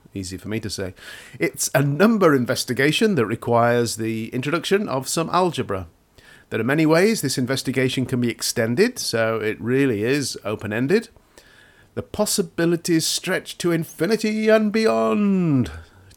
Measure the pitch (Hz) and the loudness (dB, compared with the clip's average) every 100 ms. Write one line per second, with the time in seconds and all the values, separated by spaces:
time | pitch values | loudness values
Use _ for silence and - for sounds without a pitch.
0 | _ 101 92 92 92 110 104 - 92 - | _ -10 -10 -10 -6 -6 -6 -8 -8 -10
1 | - - - - 135 - - - 143 147 | -18 -20 -16 -4 -4 -4 -2 0 0 4
2 | 208 226 180 139 120 120 - 123 143 - | 4 6 4 4 2 -2 -4 0 2 2
3 | 220 190 98 113 - 117 117 120 117 113 | 2 2 0 -2 0 2 4 2 0 -2
4 | 113 110 113 123 143 160 - 196 208 131 | -4 -4 -6 -6 -4 -4 0 0 0 -4
5 | 131 - 160 175 185 127 101 95 85 _ | -4 -4 0 0 0 -2 -4 -6 -8 _
6 | _ _ - - - 110 113 151 156 160 | _ _ -20 -20 -6 -2 0 2 4 4
7 | 202 220 139 139 123 135 - 127 131 131 | 4 2 -2 -2 -2 -2 -2 0 0 0
8 | 123 123 120 - - - 113 123 233 - | -2 0 -2 -2 -4 -2 0 2 0 0
9 | - 113 113 113 107 101 113 131 139 104 | -4 -2 0 0 -2 -4 -2 2 2 2
10 | 113 147 135 - 101 107 104 107 135 208 | 0 0 -2 -6 -6 -6 -4 -2 2 0
11 | 233 - _ - - - - _ _ - | -2 -16 _ -20 -20 -20 -20 _ _ -12
12 | - - 208 - 170 - 165 170 180 165 | -8 -4 -2 -2 -2 -2 0 0 0 0
13 | - - 175 180 - - 175 165 160 - | 0 -4 -4 -6 -6 -6 -2 -2 -4 -4
14 | 165 220 214 214 220 220 214 220 220 226 | -2 0 0 0 4 4 4 2 2 2
15 | 220 214 202 190 170 135 98 80 - - | 2 2 2 2 4 2 0 -4 -18 -20
16 | - | -20